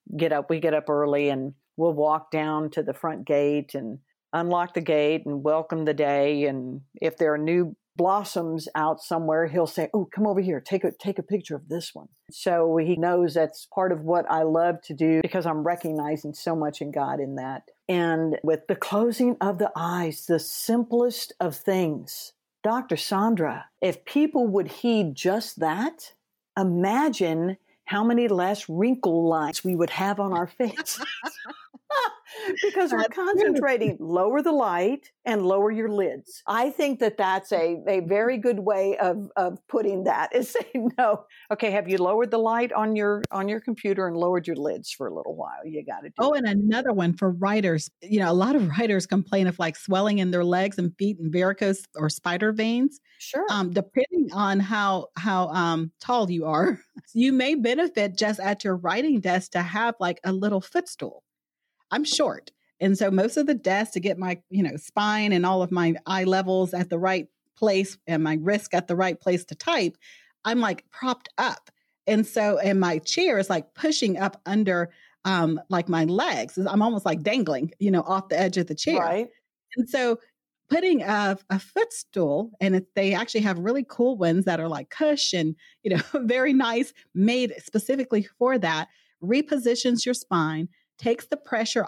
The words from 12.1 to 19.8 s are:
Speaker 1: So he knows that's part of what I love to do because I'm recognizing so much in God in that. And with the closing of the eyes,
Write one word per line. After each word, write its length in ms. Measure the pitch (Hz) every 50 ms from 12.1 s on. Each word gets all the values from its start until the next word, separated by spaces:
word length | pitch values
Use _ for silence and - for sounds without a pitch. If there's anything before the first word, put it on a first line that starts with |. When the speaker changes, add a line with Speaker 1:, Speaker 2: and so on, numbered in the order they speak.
| _ _ _ -
Speaker 1:
So 460 | - - - 185 175 170 165 165 160
he 200 | 165 160 170 175
knows 380 | 160 170 175 175 180 175 160 143
that's 320 | 165 156 151 - - - - -
part 180 | 185 185 185
of 100 | 175 156
what 280 | 151 160 175 170 160 -
I 140 | 160 160 160
love 360 | 160 160 165 170 175 170 160
to 120 | - - 151
do 260 | 139 160 160 160 160
because 240 | 165 170 - 185 165
I'm 200 | 170 156 156 151
recognizing 680 | 170 175 175 - 165 156 151 147 151 156 151 - 151
so 220 | 151 - - 170 165
much 260 | 160 151 147 147 -
in 120 | 147 147
God 260 | 151 151 139 135 135 143
in 160 | 139 135 139
that. 300 | 131 127 131 135 127 - _ _ _ _ -
And 500 | 185 175 170 170 165 160 165 160 156 - -
with 240 | 160 156 156 - -
the 80 | 190
closing 600 | - - - 196 208 226 240 220 - 247 247 240 -
of 180 | 180 196 196 175
the 140 | 208 196 -
eyes, 520 | 156